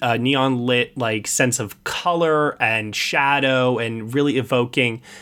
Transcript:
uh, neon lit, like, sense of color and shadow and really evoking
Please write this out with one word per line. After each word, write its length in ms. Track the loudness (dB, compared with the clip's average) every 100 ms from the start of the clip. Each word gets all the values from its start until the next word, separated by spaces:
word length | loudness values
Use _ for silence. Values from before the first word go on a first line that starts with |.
uh, 120 | 0 2
neon 480 | 2 2 2 0
lit, 320 | 2 0 0 -2
like, 300 | -4 -2 -2
sense 340 | 0 0 0
of 240 | -6 -10
color 720 | -10 -4 -2 0 2 2 0 0
and 340 | 0 0 -4 -4
shadow 840 | -2 0 2 2 2 2 2 0
and 340 | -2 -6 -4
really 240 | 0 0 0
evoking 640 | 0 0 0 0 0 -2 -10 -20